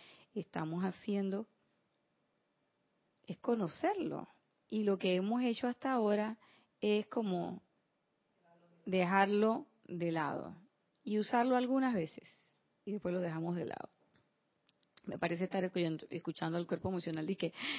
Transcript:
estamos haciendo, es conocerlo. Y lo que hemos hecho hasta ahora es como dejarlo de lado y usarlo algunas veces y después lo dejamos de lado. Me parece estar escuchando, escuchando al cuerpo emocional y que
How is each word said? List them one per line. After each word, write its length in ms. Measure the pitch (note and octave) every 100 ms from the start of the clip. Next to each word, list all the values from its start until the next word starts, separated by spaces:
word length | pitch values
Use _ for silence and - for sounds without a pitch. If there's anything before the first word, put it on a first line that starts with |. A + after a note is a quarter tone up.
| - - -
estamos 480 | G#3 - E3+ D#3+ E3+
haciendo, 640 | F#3 - - G3+ G3 G3 A3 _ _ _ _ _ _ _ _ _ _ _ _ _ _ _ _ _ -
es 120 | E3+
conocerlo. 920 | - A#3 F3+ - E4+ G4+ - - - _ _ _ -
Y 160 | A3
lo 140 | G#3 F#3+
que 160 | F#3+
hemos 280 | F3+ G3 A#3+
hecho 240 | B3 A3+ B3
hasta 260 | A#3+ C4+
ahora 460 | B3+ G#3 G#3 G#3+ A3+ _ - _ -
es 260 | G#3 G#3 G#3+
como 560 | A#3+ G#3+ F3+ F3 F3+ _ _ _ _ _ _ _ _ _ - _ _ -
dejarlo 800 | F#3 F3+ G3 G3 G#3 A3 A3+ - _
de 280 | - F3 E3+
lado 440 | E3 D3 - - E3+ F#3+ _ _ _
y 140 | A#3 G#3+
usarlo 380 | G#3 A#3+ B3 B3+
algunas 380 | B3 C4+ C4
veces 340 | G#3+ D#3+ - - - - _ _ _
y 80 | -
después 220 | G#3 F3+
lo 60 | F3+
dejamos 360 | F3 D#3+ E3 F3
de 100 | -
lado. 240 | - - _ _ _ _ _ _ _ _ _ _ -
Me 140 | - -
parece 260 | E3+ E3+
estar 180 | F#3 G3
escuchando, 420 | F3+ F3+ E3 D#3+ -
escuchando 480 | E3 E3 - D#3+ E3+
al 80 | E3+
cuerpo 220 | E3 F#3
emocional 400 | F#3 E3+ D#3+ D#3+
y 80 | G3
que 160 | E3 - -